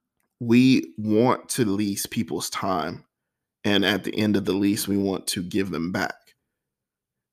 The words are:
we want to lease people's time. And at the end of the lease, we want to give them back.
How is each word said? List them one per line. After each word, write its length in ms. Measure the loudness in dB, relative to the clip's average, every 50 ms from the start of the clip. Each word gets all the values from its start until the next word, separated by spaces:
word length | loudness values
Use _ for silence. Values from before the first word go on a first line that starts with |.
| _ _ _ _ _ _ _ -6
we 520 | 0 4 6 6 8 6 6 4 2 -2 -8 -8
want 500 | -2 0 2 4 4 4 2 0 -2 -4
to 140 | -2 0 0
lease 420 | 0 0 0 -2 -2 -4 -6 -8
people's 440 | -6 -4 -6 -4 -4 -4 -6 -6 -6
time. 540 | -6 -6 -4 -4 -2 -2 -4 -6 -8 -10 -16 _ _ _ _ _ _ _ _ _ _ _ -2
And 200 | 0 2 2 2
at 200 | 2 0 0 -2
the 100 | -4 -2
end 200 | 0 0 2 2
of 80 | 0 0
the 80 | 0 -2
lease, 340 | 0 0 -2 -2 -2 -2
we 100 | -2 -2
want 300 | 0 0 0 -2 -4 -4 -6
to 140 | -6 -6 -6
give 280 | -4 -2 -4 -2 -2
them 200 | -4 -6 -4 -4 -4
back. 420 | -4 -4 -4 -6 -10 _ _ _ _ _ _ _ _ _ _ _ _ _ _ _ _ _ _ _ _ _ _